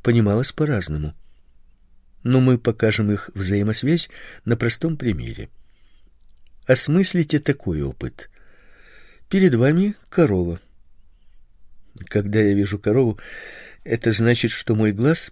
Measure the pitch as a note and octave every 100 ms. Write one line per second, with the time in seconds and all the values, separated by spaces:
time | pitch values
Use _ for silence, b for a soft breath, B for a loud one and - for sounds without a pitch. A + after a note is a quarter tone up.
0 | - A#2 G#2 G#2+ C3+ - D3+ A2 F#2 D2+
1 | D2+ - - - _ - - _ _ -
2 | _ - B2 C3 B2+ B2 A#2+ A2 A2 G#2
3 | G#2 G2+ - G2+ F#2+ G2+ G#2 A2 C3 E3
4 | - B B B A2+ A#2 A#2 - E3 D3+
5 | A#2+ D#2 A#1 A2 - - - _ - -
6 | - _ - - - - - C3 - E3+
7 | F#3+ F3 D3+ D3 C#3+ C3+ G2 D#2 C#2 -
8 | B1+ - - b b b b b b b
9 | b b b F#3+ F#3+ A#2 C3+ E3 G3+ -
10 | - - D3 F#2 F2 E2+ - - - -
11 | - - - - - - - - - -
12 | F#2 G#2 G2+ A2 G#2 G2+ G2 G2+ G#2 A#2+
13 | A#2+ G2+ B B B B B B - A2+
14 | A#2 A2 A#2 A#2+ A#2 - - G#2+ G#2+ G2+
15 | C3+ E3 -